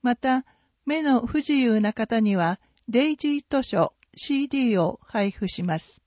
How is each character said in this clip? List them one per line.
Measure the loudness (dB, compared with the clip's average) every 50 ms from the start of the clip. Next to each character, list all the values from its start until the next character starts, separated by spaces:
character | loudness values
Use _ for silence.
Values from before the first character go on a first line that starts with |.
ま | 0 -2 -2
た、 | 0 0 0 0 0 -2 _ _ _ _ _ _ _ _
目 | -4 -2 0 2
の | 2 2 2 2
不 | 0 -4
自 | -4 0 0 0
由 | 2 4 2 2 2
な | 2 0 -2
方 | -4 -4 -2 0 0
に | 2 2 2
は | 2 2 0 -2 -4 _ _ _ _ _
デ | 0 2 2 2 2
イ | 0
ジ | -2 -2
ー | -2 -2 -2 -4
図 | _ -2 -2
書 | -2 0 0 0 0 0 _ _ _ _ -14
シ | -12 -4 -2 -2 -2 -2
ー |
デ | -2 -2
ィ | 0 2 2
ー | 2 2 2
を | 0 -2 -6 _
配 | -6 -4 -2 -2 -2
布 | -2 -4 -6
し | -6 -4 -4
ま | -4 -4 -4
す。 | -4 -6 -12 -18 -20 _